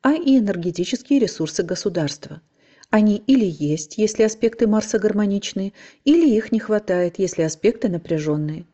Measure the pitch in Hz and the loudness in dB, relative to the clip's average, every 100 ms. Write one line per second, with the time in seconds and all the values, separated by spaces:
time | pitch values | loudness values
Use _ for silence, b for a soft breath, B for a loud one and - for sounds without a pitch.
0 | 262 320 330 269 202 180 175 170 180 254 | 0 0 2 2 2 -2 -4 -4 -4 -6
1 | - 277 214 - 156 - 170 180 202 175 | 0 0 0 -2 -6 -4 -4 -4 -4 -2
2 | 147 - - 151 _ b b b b 214 | -4 -6 -16 -20 _ b b b b 2
3 | 214 208 - 269 202 151 147 156 - - | 4 2 2 2 2 -2 -2 -2 -6 -2
4 | 214 214 220 220 226 233 226 214 208 214 | -2 2 0 2 -4 0 2 2 0 -2
5 | 208 208 208 202 - - 196 B B B | 0 0 0 -2 -4 -8 -8 B B B
6 | - 330 320 220 220 226 - 214 214 180 | 2 4 6 2 0 -4 0 -2 0 0
7 | 175 170 185 - 160 156 202 233 226 175 | 0 -2 -4 0 -2 0 0 0 -4 -4
8 | - 160 151 151 151 156 175 | -4 -4 0 -2 -4 -8 -14